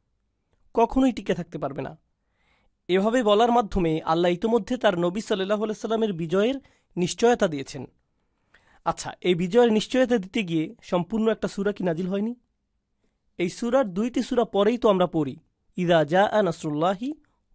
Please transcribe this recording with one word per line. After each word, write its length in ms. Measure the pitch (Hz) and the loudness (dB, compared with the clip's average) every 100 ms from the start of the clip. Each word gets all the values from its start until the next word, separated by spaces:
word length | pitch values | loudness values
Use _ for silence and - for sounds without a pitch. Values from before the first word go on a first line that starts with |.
| _ _ _ _ _ _ _ | _ _ _ _ _ _ _
কখনোই 380 | - 233 262 262 | 2 2 4 2
টিকে 220 | 220 196 | 0 -4
থাকতে 240 | 180 165 156 | -4 -6 -8
পারবে 240 | 139 135 | -8 -6
না। 160 | 135 160 _ _ _ _ _ _ _ _ - | -10 -12 _ _ _ _ _ _ _ _ -2
এভাবে 360 | 185 214 247 | 0 2 2
বলার 280 | 208 208 240 | 4 4 4
মাধ্যমে 500 | 240 220 196 165 160 | 2 0 0 0 -2
আল্লাহ 300 | - 165 180 | 0 0 0
ইতোমধ্যে 460 | 175 226 233 196 247 | 0 0 0 -2 0
তার 220 | 214 180 | 0 2
নবী 220 | 175 196 | -2 -2
সাল্লাল্লাহু 420 | - 202 190 208 | -4 -2 -2 -2
আলাইহি 180 | 214 208 | -4 -6
সাল্লামের 320 | 214 220 220 | -4 -2 -2
বিজয়ের 420 | 165 165 185 220 269 - _ _ - | -4 -2 0 0 -2 -10 _ _ -4
নিশ্চয়তা 500 | 180 - 233 240 190 | -4 2 2 4 0
দিয়েছেন। 380 | 147 131 139 123 _ _ _ _ _ _ _ _ _ - | -2 -10 -14 -16 _ _ _ _ _ _ _ _ _ -6
আচ্ছা, 280 | - 147 - | -6 -8 -4
এই 140 | 180 180 | -2 0
বিজয়ের 380 | 180 233 240 | 2 4 4
নিশ্চয়তা 440 | 214 - 254 247 240 | 2 0 0 2 0
দিতে 260 | 185 233 | -2 -6
গিয়ে 320 | 175 160 160 - | -2 -2 -4 -10
সম্পূর্ণ 480 | - 180 170 220 220 | -4 -2 -2 0 0
একটা 180 | 214 202 | 0 -4
সূরা 240 | - 202 | -4 -4
কি 120 | 202 | -2
নাজিল 240 | 180 160 180 | -4 -2 -4
হয়নি? 280 | 196 220 247 _ _ _ _ _ _ _ _ _ - | -4 -4 -8 _ _ _ _ _ _ _ _ _ -6
এই 120 | 175 | -6
সূরার 440 | - 233 262 226 | -4 -2 0 0
দুইটি 280 | 175 240 262 | -2 -4 -2
সূরা 240 | 226 240 226 | -2 0 0
পরেই 320 | 196 202 240 | 2 2 4
তো 120 | 226 | 4
আমরা 180 | 190 175 | 4 2
পড়ি, 300 | 165 139 117 _ _ _ - | 0 -4 -6 _ _ _ -4
ইযা 280 | 175 170 | 2 2
জাআ 380 | 147 180 208 214 | 4 4 4 2
নাসরুল্লাহি 720 | 190 160 160 147 175 196 254 302 _ _ _ | 0 -2 -4 -2 -2 -2 -6 -10 _ _ _